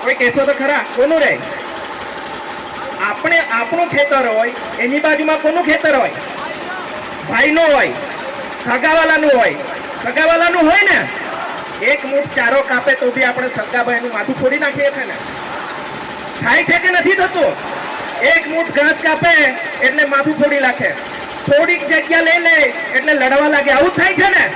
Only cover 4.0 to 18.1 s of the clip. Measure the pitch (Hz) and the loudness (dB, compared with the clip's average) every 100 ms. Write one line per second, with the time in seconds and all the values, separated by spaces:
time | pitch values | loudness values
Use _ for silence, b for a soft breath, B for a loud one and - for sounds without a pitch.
4 | 285 277 247 220 233 247 - - 240 285 | 2 2 2 0 0 -2 -10 -4 -2 0
5 | 311 294 311 311 302 330 320 302 320 269 | 2 2 2 0 2 0 2 2 2 2
6 | 208 - - - - - - - - - | 0 -2 -10 -10 -10 -10 -8 -10 -8 -10
7 | - - - - 277 311 330 285 185 123 | -10 -10 -6 0 2 4 4 4 2 -2
8 | - - - - - - 247 254 294 320 | -8 -8 -10 -8 -10 -8 -4 -2 2 2
9 | 320 311 302 254 202 143 - - - - | 4 2 4 4 4 0 -8 -8 -10 -8
10 | - 247 320 330 339 349 311 370 392 - | -6 0 2 4 4 4 4 6 4 2
11 | - - - - - - - - 220 285 | 0 -6 -8 -8 -8 -8 -10 -4 0 0
12 | 269 277 285 - 240 269 269 262 277 262 | 0 -2 0 0 2 2 2 0 0 0
13 | 247 247 254 247 254 - 208 247 240 240 | 0 0 0 0 -4 -4 -4 -2 0 0
14 | 240 220 202 262 262 285 294 277 285 277 | -2 -6 -4 0 0 0 -2 0 0 0
15 | 233 - - - - - - - - - | -8 -8 -10 -10 -10 -10 -10 -10 -12 -12
16 | - - - - 226 311 359 339 359 359 | -12 -12 -12 -6 2 2 4 2 2 2
17 | 339 392 370 370 302 - - - - - | 2 2 2 2 0 0 -8 -8 -8 -8
18 | - | -8